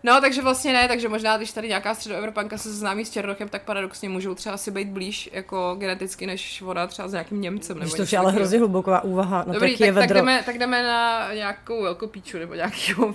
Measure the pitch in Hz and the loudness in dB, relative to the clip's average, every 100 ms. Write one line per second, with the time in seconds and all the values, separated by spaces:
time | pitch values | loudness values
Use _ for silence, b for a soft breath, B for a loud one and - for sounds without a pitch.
0 | 240 262 269 262 254 262 294 254 247 240 | 6 6 6 2 2 2 2 4 4 2
1 | 233 214 220 220 214 226 220 196 208 220 | 0 0 2 0 0 -6 -4 -2 -2 -6
2 | 220 190 214 208 208 214 220 208 208 202 | -6 -6 -4 -4 -6 -8 -8 -4 -4 -4
3 | 220 220 202 202 208 202 208 196 190 - | -4 -6 -6 -6 -8 -8 -6 -6 -6 -8
4 | 202 185 190 185 220 202 208 196 202 196 | -6 -6 -6 -6 -8 -6 -6 -6 -6 -6
5 | 190 214 - 190 190 190 180 185 196 190 | -6 -8 -8 -12 -6 -4 -2 -2 -4 -4
6 | 190 - 185 185 - - 185 180 180 - | -6 -8 -8 -8 -8 -10 -6 -4 -4 -6
7 | 190 190 165 208 185 202 - 170 165 156 | -6 -6 -4 -4 -4 -6 -8 -6 -4 -2
8 | 190 196 190 202 190 226 220 185 185 180 | 0 4 4 4 4 4 4 2 4 2
9 | 196 185 190 185 175 180 262 233 202 190 | 2 0 0 0 0 2 2 6 6 6
10 | 240 202 254 254 240 240 247 247 240 233 | 6 6 6 4 2 -2 2 2 2 2
11 | 233 226 226 214 202 202 - 233 190 175 | 2 0 -2 -4 -6 -6 -6 -4 -2 -4
12 | 214 196 - 175 170 170 185 - - 185 | -8 -10 -12 -10 -8 -4 -4 -2 -2 2
13 | 220 | 0